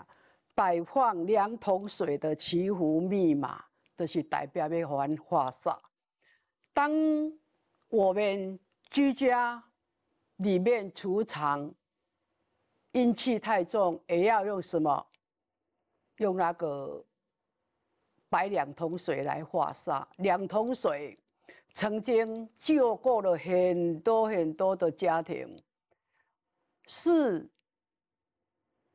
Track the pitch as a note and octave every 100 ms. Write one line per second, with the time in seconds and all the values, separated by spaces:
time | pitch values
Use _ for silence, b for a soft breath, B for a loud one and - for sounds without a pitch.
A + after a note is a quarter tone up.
0 | - b b b b - F#3+ E3+ E3+ C4+
1 | B3 F3+ F3 G#3+ G3+ A#3 G#3 F#3+ G3+ -
2 | D#3+ C#3+ D#3 D3+ - F3 F#3+ F#3+ D#3 D#3
3 | F3+ G3+ E3+ C#3+ C3+ - - _ _ -
4 | E3 E3 D3+ C#3+ C#3 F3+ D3+ E3+ D3 C#3
5 | C#3+ D#3 - E3 C3 - E3+ - _ _
6 | _ _ _ _ _ _ _ - D4 D#4
7 | D#4 D4+ D#4 D#4 _ _ _ _ - A3+
8 | F#3+ F#3+ G#3 G3 F#3+ F#3+ _ _ _ C#4
9 | C#4 B3 C4+ B3 A#3+ A#3+ _ _ _ _
10 | _ _ _ - G3 F3+ G3+ A#3+ G3 -
11 | G3 G3+ A3 D3 D3 C#3+ D3 - _ _
12 | _ _ _ _ _ _ _ _ _ B3
13 | A#3+ A3 C4 A3 G#3+ G#3 F3 A3 F#3 D#3+
14 | - E3+ G3+ A3 G3 G3 - E3+ D#3 C#3
15 | - _ _ _ _ _ _ _ _ _
16 | _ - G#3 F#3 E3+ E3+ D#3+ C#3 C#3 C#3+
17 | - _ _ _ _ _ _ _ _ _
18 | _ _ - F3 G3 F#3 C#3+ C#3+ E3 F3
19 | - C#3 C#3 C#3+ D#3+ F3 D3 - - C#3
20 | - - F#3+ F3+ F#3+ G3+ A#3 B3 F#3 C#3+
21 | C#3+ - _ _ B B B - G#3 G#3+
22 | G#3 A3+ A3+ A3+ A3 - - D4+ A#3+ G#3
23 | B3+ A3+ F#3+ E3+ F3 F3+ F3+ F3 E3+ D#3+
24 | A3+ A3 A3 G3+ D#3 D#3 F#3+ F#3+ E3+ -
25 | F3 E3 E3 C3 C3 - _ _ _ _
26 | _ _ _ _ _ _ _ _ - -
27 | E4 E4 C4+ E3+ - _ _ _ _ _
28 | _ _ _ _ _ _ _ _ _